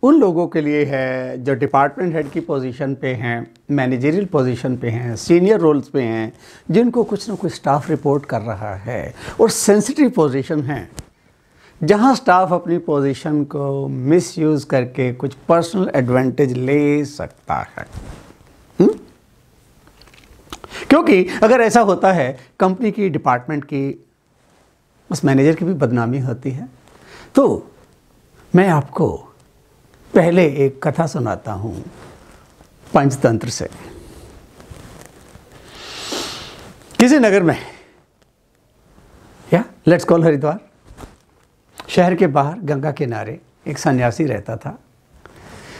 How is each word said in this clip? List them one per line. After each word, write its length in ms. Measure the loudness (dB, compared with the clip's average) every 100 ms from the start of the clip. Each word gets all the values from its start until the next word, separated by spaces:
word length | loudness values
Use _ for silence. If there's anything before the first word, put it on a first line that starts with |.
उन 120 | 6
लोगों 340 | 6 4 2 0
के 120 | -2
लिए 240 | 0 0
है 540 | 0 -2 -4 -4 -6 -8
जो 100 | -4
department 600 | -2 0 2 2 0 -4
head 160 | -4 -4
की 100 | -8
position 540 | -4 -4 -4 -6 -6
पे 200 | -4 -6
हैं, 400 | -4 -4 -6 -8 _ _
managerial 540 | -2 0 0 0 0
position 520 | 0 0 0 -2 -4 -4
पे 140 | -4
हैं, 260 | -4 -6 -8
senior 440 | 2 4 4 4
roles 280 | 4 2 0
पे 140 | -4
हैं, 300 | -2 -4 -6 -10 -20 -20 -2
जिनको 340 | 2 2 0
कुछ 240 | -2 -4 -6
ना 60 |
कुछ 200 | -8 -8
staff 360 | -6 -2 -2 0
report 360 | -4 0 -2 -2
कर 140 | -8
रहा 340 | -6 -10 -10
है 400 | -10 -8 -8 -10 -14 -18 0
और 100 | 0
sensitive 600 | 2 2 2 2 2 2
position 520 | 2 0 0 -4 -4
है, 280 | -4 -8 -10 -16 -20 _ _ _ _ _ _ _
जहां 320 | 0 4 4
staff 380 | 2 4 2 4
अपनी 260 | 0 -2 -4
position 680 | 0 0 0 -2 -4 -2
को 440 | -4 -6 -6 -4 -6
misuse 760 | -6 2 2 2 -2 0 0
करके 480 | 0 -2 -2 -2 -4
कुछ 220 | -2 -8
personal 560 | -10 2 2 2 -2 -2
advantage 580 | 0 2 2 0 0 -2
ले 520 | 0 -2 0 2 0
सकता 500 | -2 -8 -12 _ _
है। 320 | -6 -6 -14 -16 -16 -18 -20 -20 _ _ _ _ _
हुँ? 100 | 2 2 -12 _ _ _ _ _ _ _ _ _ -20 -20 _ -20 _ -20 -16 -16 2
क्योंकि 380 | 4 6 4 2 2
अगर 180 | 4 6
ऐसा 200 | 4 4
होता 320 | 4 4 2
है, 260 | 2 -2 -6 -16 _
company 300 | 0 0 -2
की, 180 | -2 -2
department 560 | -2 0 0 -2 -8
की, 420 | -6 -6 -6 -8 _ _ _ _ _ _ _ _ _ _ _
उस 140 | -4
मैनेजर 300 | 0 4 4
की 100 | 2
भी 100 | -2
बदनामी 440 | -2 0 0 -2 -2
होती 320 | -4 -6 -8
है। 180 | -10 -12 _ _ _ -20 -20 -2
तो 360 | 2 2 0 -8 _ _ _ _ _ _ _ _ 2
मैं 120 | 4
आपको 480 | 2 0 -2 -2 -2 -14 _ _ _ _ _ _ _ 0
पहले 320 | 4 4 4 2
एक 420 | 2 0 0 -4
कथा 180 | -2 -4
सुनाता 460 | -2 -4 -6 -8
हूं 380 | -8 -8 -10 -14 -20 -20 -20 -20 -20 _ _ _ _ -2
पंचतंत्र 540 | 0 0 0 0 0 -4
से। 200 | -8 -10 -14 -20 -20 -20 -20 -20 -20 -20 -20 -20 -20 -20 -20 -20 -20 -20 -20 -20 -20 -20 -20 -18 -14 -10 -10 -10 -12 -16 -20 -20 -20 -20 2
किसी 200 | 6 6
नगर 240 | 6 4
में, 160 | 2 0 -6 -20 _ _ _ _ _ _ _ _ _ _ _ _ _ -20 -20 -20 -2
या 100 | -2 -2 -2 2
let's 200 | 2 4
call 160 | 4
हरिद्वार, 360 | 4 2 -2 -4 _ _ _ -20 -20 _ _ _ _ _ _ _ -4
शहर 260 | 2 2
के 120 | 2 2
बाहर 320 | 2 0 -4
गंगा 340 | -6 -4 -4
किनारे 480 | -6 -6 -6 -10 -14 _ _ -12
एक 120 | -4
सन्यासी 460 | 0 2 0 0
रहता 320 | -2 -4 -6 -10
था। 220 | -10 -14 _ _ _ _ -20 -20 -20 -20 -20 -20